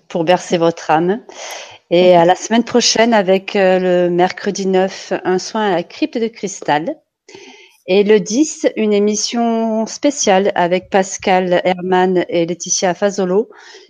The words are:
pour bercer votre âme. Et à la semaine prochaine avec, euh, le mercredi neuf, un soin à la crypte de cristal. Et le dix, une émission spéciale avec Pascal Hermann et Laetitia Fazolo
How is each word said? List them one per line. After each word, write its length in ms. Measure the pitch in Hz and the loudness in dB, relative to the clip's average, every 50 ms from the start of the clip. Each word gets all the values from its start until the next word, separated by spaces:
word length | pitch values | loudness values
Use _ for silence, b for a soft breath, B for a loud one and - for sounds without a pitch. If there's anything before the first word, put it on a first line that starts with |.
| _ _ | _ _
pour 160 | - 175 165 | -6 -4 0
bercer 320 | 165 180 175 - - 190 | 0 0 0 0 -2 -2
votre 340 | 170 165 170 165 - - - | 0 2 0 0 -2 -2 0
âme. 300 | 156 160 175 180 202 247 - B B B B B B B B B B B B _ | 0 2 2 0 -2 -4 -6 B B B B B B B B B B B B _
Et 260 | 175 175 180 180 180 | 2 4 6 6 6
à 80 | 170 170 | 6 6
la 120 | 175 180 | 4 2
semaine 280 | - - - 220 233 233 | 2 0 0 0 0 0
prochaine 480 | - - 240 226 - - - 226 240 | 2 0 0 0 2 2 2 2 2
avec, 420 | 226 208 190 180 190 190 190 - - | 2 2 2 2 0 0 0 -2 0
euh, 520 | 208 190 185 185 185 185 185 180 180 180 | 2 2 4 2 2 2 2 2 2 2
le 40 | 175 | 2
mercredi 560 | 175 175 180 180 - - - 202 180 196 190 | 2 2 0 0 -2 -4 -6 -6 -4 -2 -2
neuf, 460 | 190 190 185 190 190 - - - - 190 - - | 0 0 0 0 -2 -4 -10 -8 -8 -8 -6 -2
un 140 | 185 185 185 | -2 -2 -2
soin 280 | - - - 220 214 | -4 -4 -6 -4 -2
à 80 | 202 175 | 0 -2
la 80 | 165 | -2
crypte 340 | 180 - - - 311 - - | -4 -6 -6 -6 -6 -6 -4
de 120 | 233 226 220 | -4 -4 -4
cristal. 680 | 226 - - 190 - - - - 147 151 160 247 311 - _ _ _ _ _ B B B B B B B B B B B _ - | -6 -8 -10 -10 -10 -8 -4 -2 -2 -2 -2 -4 -8 -10 _ _ _ _ _ B B B B B B B B B B B _ 0
Et 140 | 185 202 | 2 2
le 160 | 202 202 214 214 | 4 4 4 2
dix, 480 | 175 - 208 262 311 - - - - 269 - | 2 0 0 0 0 -2 -2 -4 -4 -4 -2
une 160 | 214 220 214 | 0 0 0
émission 920 | 208 202 202 208 214 208 - - - 233 233 233 226 226 226 226 220 220 220 | 2 2 2 0 0 -2 -6 -6 -4 -2 -2 -2 -2 -2 -2 -2 -2 -4 -4
spéciale 640 | - - - - 285 - - - 220 185 190 202 202 - | -6 -8 -2 -2 -2 0 0 0 2 2 2 2 0 0
avec 340 | - 175 170 180 185 185 - | 0 0 0 0 -2 -4 -2
Pascal 680 | - 196 190 196 - - - 208 185 185 185 180 175 175 - | 0 0 0 -2 -6 -6 -2 0 0 2 2 2 0 0 2
Hermann 600 | 180 185 180 180 185 185 180 185 185 185 175 - - | 2 0 0 0 0 0 2 2 2 2 0 0 0
et 160 | - 170 170 | -2 -2 -2
Laetitia 500 | 165 180 170 - 180 - - 196 180 170 | -2 -4 -8 -6 -6 -4 -2 -2 -2 -2
Fazolo 540 | - 208 202 190 - 190 180 180 208 247 - B B B B B B B | 0 -2 -2 -2 -2 -2 0 0 0 -2 -2 B B B B B B B